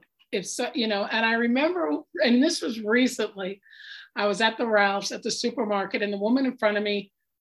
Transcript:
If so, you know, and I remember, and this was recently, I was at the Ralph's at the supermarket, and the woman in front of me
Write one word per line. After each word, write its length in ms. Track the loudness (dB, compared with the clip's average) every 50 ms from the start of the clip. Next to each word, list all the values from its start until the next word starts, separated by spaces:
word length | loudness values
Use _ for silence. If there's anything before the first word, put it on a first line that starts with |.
| _ _ _ _ _ _
If 140 | -8 -6 -6
so, 220 | -6 -6 -6 -6 -4 -2
you 100 | -2 -2
know, 200 | 0 0 -2 -2
and 200 | -2 -2 0 0
I 80 | 2 2
remember, 680 | 2 2 2 2 2 2 2 0 0 -2 -2 -2 -4 -4 _ -4 0 2
and 200 | 4 6 6 4
this 180 | 4 2 0
was 180 | -4 -4 -6 -4
recently, 840 | -2 2 2 4 4 2 0 -2 -4 -6 -6 -6 -8 -8 -8 -10 _ _ -20 -20 -20 -18 -18 -18 -20 -10 -4
I 120 | -2 0 0
was 140 | 2 2
at 180 | 2 0 0 0
the 80 | 0 2
Ralph's 440 | 4 4 4 4 2 0 -4 -6
at 120 | -8 -6 -6
the 80 | -6
supermarket, 720 | -4 -2 -2 -2 -2 -2 -2 -2 0 -2 -2 -2 -4 -4 -2
and 100 | -2 -2
the 60 | -2
woman 260 | 0 2 2 2 2
in 100 | 0 0 0
front 180 | 0 0 2 2
of 60 | 0
me 280 | 0 -2 -2 -4 -6 _ _ _ _ _ _